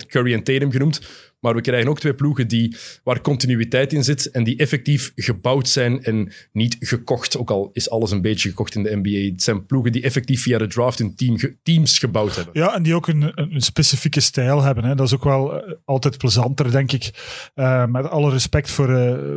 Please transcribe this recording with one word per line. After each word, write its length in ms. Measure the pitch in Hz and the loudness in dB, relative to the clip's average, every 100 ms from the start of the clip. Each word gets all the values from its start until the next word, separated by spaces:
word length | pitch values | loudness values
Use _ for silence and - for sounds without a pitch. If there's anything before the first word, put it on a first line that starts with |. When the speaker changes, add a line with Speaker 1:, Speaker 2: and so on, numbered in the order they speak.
| - | -2
Speaker 1:
Curry 260 | 131 123 | 0 0
en 100 | 113 | 0
Tatum 280 | 113 131 143 | 0 0 0
genoemd. 300 | 127 151 151 - - - _ | 0 0 -2 -8 -20 -20 _
Maar 160 | 120 113 | -2 0
we 60 | |
krijgen 280 | 123 123 117 | 0 2 2
ook 100 | - | 0
twee 140 | 151 | -2
ploegen 340 | 123 143 131 120 | 0 0 0 0
die, 280 | 117 113 - - - | 2 0 -2 -16 -8
waar 180 | - 123 | -4 -2
continuïteit 720 | - 131 127 117 113 127 139 | 0 0 0 0 0 0 0
in 100 | 151 | 0
zit 280 | 131 147 - | 0 0 -2
en 120 | 123 | -2
die 140 | 113 139 | -2 0
effectief 540 | 147 139 147 143 - - | 0 0 0 0 -2 -4
gebouwd 540 | - 95 123 135 123 | -4 -2 0 0 0
zijn 340 | 139 120 127 | 0 0 -2
en 280 | 117 110 98 - - | -2 -2 -4 -8 -8
niet 240 | 107 120 - | -2 -2 -2
gekocht. 580 | - - - 123 - 127 | -4 -4 -2 -2 -2 -4
Ook 120 | 120 | -2
al 200 | 98 101 | -2 -2
is 160 | - - | -4 -4
alles 220 | 113 107 | -2 0
een 100 | 101 | 0
beetje 280 | 107 101 98 | 0 0 -2
gekocht 260 | - 101 104 | -4 -4 -4
in 80 | |
de 120 | 104 104 | -2 -2
N 60 | |
B 40 | 98 | 0
A. 260 | 101 101 | 0 -2
Het 120 | 92 | -2
zijn 220 | - 101 92 | 0 -2 0
ploegen 260 | 135 117 | 0 0
die 100 | 120 | 0
effectief 400 | 131 127 - 123 | 0 0 0 0
via 160 | 127 113 | 2 0
de 100 | 104 | 0
draft 320 | 120 123 - | 0 0 0
hun 160 | 104 - | -4 -2
team 220 | 127 107 | 0 0
ge-, 160 | 131 - | -2 -4
teams 360 | - 165 143 - | 0 2 4 2
gebouwd 360 | 127 107 104 92 | 0 0 -2 -2
hebben. 180 | 85 147 | -4 0
Speaker 2:
Ja, 140 | 180 220 | 0 2
en 80 | |
die 120 | 165 170 | 2 2
ook 120 | 160 | 2
een, 140 | 151 | 2
een, 340 | 151 - 156 143 | 0 -2 -4 -2
een 60 | |
specifieke 580 | - - - - 147 147 | 0 2 2 2 0 2
stijl 420 | - - 123 143 | 0 2 2 2
hebben, 220 | 139 110 | 2 2
hè. 120 | 120 139 | 0 0
Dat 120 | 131 | 2
is 60 | |
ook 100 | 131 | 2
wel, 300 | 143 135 139 151 | 2 0 0 -4
eh, 100 | 185 - - | -8 -10 -4
altijd 320 | 135 139 - | 0 0 0
plezanter, 540 | 123 110 123 143 127 | 2 2 2 0 2
denk 200 | 135 131 | 2 2
ik. 180 | 131 - - - - - | -2 -4 -12 -16 -16 -12
Eh, 320 | - 131 127 120 | -2 2 2 2
met 240 | 127 143 | 0 -2
alle 200 | 156 147 | 0 2
respect 420 | 131 - 151 - | 2 2 0 0
voor, 240 | - 131 127 | 0 2 4
eh, 220 | 123 127 143 | 2 0 -4